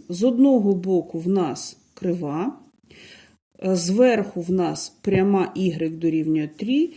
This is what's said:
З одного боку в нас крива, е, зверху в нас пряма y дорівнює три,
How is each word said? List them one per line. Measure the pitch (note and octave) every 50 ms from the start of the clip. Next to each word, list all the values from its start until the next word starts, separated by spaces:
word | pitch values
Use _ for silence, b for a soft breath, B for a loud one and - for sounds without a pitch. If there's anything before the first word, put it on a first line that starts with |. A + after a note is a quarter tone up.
| - -
З | F3 F3 G#3+
одного | C4 A#3+ A#3+ C4+ C#4 C4+ A#3+ G3+ G3+ G3
боку | F3+ F3 F#3+ F#3 F3 - - - E3
в | E3
нас | F3+ G3 F#3+ F3 C#3+ - - - - - _ _ _ _
крива, | - F#3+ F3+ E3+ F3 D#3+ C#3+ C#3+ D#3+ G3 C4+ D4+ - - _ _ _ _ B B B B B B B B B B B _ _ _ - -
е, | F#3+ F#3+
зверху | F3+ E3+ F3 F#3+ A3 B3+ B3+ A#3 G#3+ G3 G3+ - F3+
в | E3+ F3
нас | F#3 F#3 F3 D#3 D#3 - - - - _
пряма | - G3+ F#3+ F#3 F#3 G3+ G3+ F#3+ F3+ - -
y | F3+ F#3+ F3+ D#3 D#3 D#3+ D#3+ E3 D#3+
дорівнює | E3 E3 D#3+ D#3+ D3+ D#3 D#3 D#3 D3+ D3+ -
три, | - G3+ A3 C4 D4 E4 E4+ B